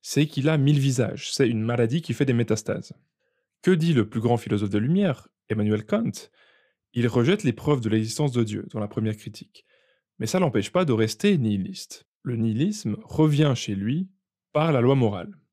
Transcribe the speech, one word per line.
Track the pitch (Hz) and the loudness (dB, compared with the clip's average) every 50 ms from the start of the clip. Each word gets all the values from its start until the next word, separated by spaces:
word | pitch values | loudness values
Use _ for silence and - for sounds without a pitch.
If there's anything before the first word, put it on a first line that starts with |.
c'est | _ - - 139 151 | _ -2 0 0 0
qu'il | 151 - 143 127 151 | 0 0 -2 0 2
a | 160 | 2
mille | 151 135 143 151 143 | 4 4 4 4 4
visages, | 135 139 127 123 120 - - - - - - | 2 2 2 0 0 -2 -2 -8 -10 -10 0
c'est | - 139 | 0 2
une | 117 120 107 110 | 2 2 0 -2
maladie | 117 120 120 120 113 127 170 | -2 0 0 0 0 0 -4
qui | 160 - 117 | -4 -4 -2
fait | - 147 | 0 0
des | 135 120 | 2 2
métastases. | 117 120 - 110 107 - - 107 - - - - _ _ _ _ _ _ _ _ _ _ _ _ _ - | 0 2 0 -2 -2 -2 -6 -6 -6 -8 -14 -20 _ _ _ _ _ _ _ _ _ _ _ _ _ 2
Que | 180 | 2
dit | 190 165 160 170 156 | 2 4 4 2 4
le | 123 104 104 | 2 2 0
plus | - 117 | -2 -2
grand | 107 120 120 | 0 2 0
philosophe | 113 - - 107 104 104 98 | 0 0 -2 -2 -2 -2 -2
de | 104 | -2
Lumière, | 104 107 131 170 196 208 175 131 - - _ _ _ _ | -2 0 0 0 2 0 0 -2 -4 -10 _ _ _ _
Emmanuel | _ 110 107 104 107 107 104 104 | _ -4 -2 0 0 0 -2 -2
Kant ? | - - 202 226 - 98 - - _ _ _ _ _ _ _ _ _ _ _ _ _ _ | -2 -2 -2 -2 -4 -6 -8 -16 _ _ _ _ _ _ _ _ _ _ _ _ _ _
Il | 120 117 | -2 0
rejette | 120 110 123 117 143 196 208 - | 2 2 2 2 2 2 2 0
les | 131 117 | -2 -4
preuves | - - 147 151 131 | -2 0 0 0 0
de | 113 110 | 0 0
l'existence | 107 110 110 110 - - 151 139 120 | 0 0 0 -2 -4 -2 -2 -2 0
de | 120 117 | 0 -2
Dieu | 107 107 98 101 - | -2 -4 -8 -10 -10
dans | - 113 | -8 -8
la | 104 104 | -8 -6
première | - 113 110 110 107 | -4 -4 -4 -4 -4
critique. | 107 - - - - - _ _ - _ _ _ _ _ _ _ _ _ _ _ _ | -6 -12 -16 -16 -16 -20 _ _ -20 _ _ _ _ _ _ _ _ _ _ _ _
Mais | 113 | -8
ça | 113 - 185 | -4 0 0
l'empêche | 185 151 104 110 101 - | 0 2 0 0 -2 0
pas | - 180 185 | 0 0 2
de | 156 | 2
rester | 120 107 113 107 - _ - 208 202 | 2 2 0 -2 -2 _ 2 2 2
nihiliste. | 160 117 110 104 98 92 - - - - _ - - _ _ _ _ | 2 2 0 0 -2 -4 -6 -8 -14 -16 _ -20 -20 _ _ _ _
Le | _ - 123 | _ -6 -4
nihilisme | 113 113 113 107 117 151 208 208 - - - 104 - - | -2 -2 0 0 0 0 -2 -2 -4 -6 -6 -6 -6 -10
revient | - - - 156 156 147 143 156 147 127 | -8 0 2 4 4 4 4 4 2 2
chez | - - - 104 | 0 -4 -6 -4
lui | 98 98 110 135 170 190 185 _ _ _ _ _ _ _ _ | -4 -2 -2 -2 -4 -4 -8 _ _ _ _ _ _ _ _
par | _ 151 156 165 151 | _ 0 2 2 2
la | 123 | 4
loi | 117 127 139 | 4 4 4
morale. | 135 123 107 101 92 87 104 - _ _ _ | 4 2 0 0 -4 -10 -12 -16 _ _ _